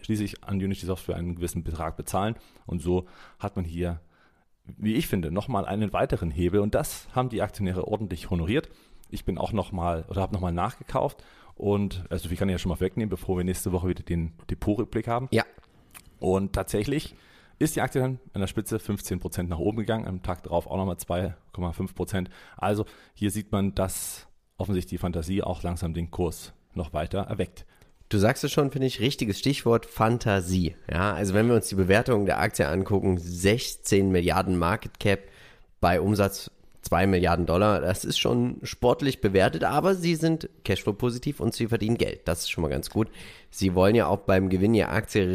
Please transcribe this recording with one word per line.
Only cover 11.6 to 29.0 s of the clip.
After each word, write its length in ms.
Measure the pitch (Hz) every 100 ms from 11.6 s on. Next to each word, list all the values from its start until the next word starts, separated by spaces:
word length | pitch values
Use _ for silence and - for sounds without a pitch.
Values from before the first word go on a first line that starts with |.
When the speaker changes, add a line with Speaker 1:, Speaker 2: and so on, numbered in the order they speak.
| 101 101 101 92 87
Speaker 1:
also, 200 | 90 82
ich 80 | 90
kann 120 | 98
ja 80 | 90
schon 120 | 95
mal 100 | 82
wegnehmen, 280 | 92 - 110
bevor 280 | 92 - 90
wir 60 |
nächste 280 | 90 90 98
Woche 160 | 87 90
wieder 160 | 87
den 300 | - 85 82 - -
Depot-Rückblick 580 | - - 104 104 113 113
haben. 220 | 117 131
Speaker 2:
Ja. 120 | 110 - - - _ _ - - -
Speaker 1:
Und 340 | - 95 98
tatsächlich 600 | - 95 104 107 143 - - - - - _
ist 160 | 156 -
die 60 |
Aktie 200 | 135 139
dann 180 | 127 131 -
an 80 | 104
der 60 | 95
Spitze 320 | - - 110
fünfzehn 400 | - 101 - 90
Prozent 280 | - - 87
nach 120 | 82
oben 180 | 101 110
gegangen, 300 | 107 110 -
am 160 | 90
Tag 180 | - 87
darauf 220 | - 85 -
auch 100 | 95
nochmal 220 | 95 87
zwei 380 | - 90 92 82 _
Komma 180 | - 87
fünf 220 | - 95
Prozent. 360 | - 90 95 87 - - -
Also 280 | 98 107 104 - -
hier 160 | - 104
sieht 220 | 107 104
man, 240 | 101 98 98
dass 520 | 92 - - - - _ _ -
offensichtlich 320 | 95 92 87
die 80 | 90
Fantasie 460 | 92 85 80 98
auch 180 | 95 87
langsam 320 | 87 87 85
den 160 | 82 85
Kurs 440 | - - - - - _
noch 200 | - 80
weiter 260 | 76 85 95
erweckt. 460 | 95 104 87 - - _ - _ -
Speaker 2:
Du 80 | 104
sagst 260 | 107 135
es 80 | 143
schon, 200 | - 139
finde 160 | 135 131
ich, 120 |
richtiges 400 | -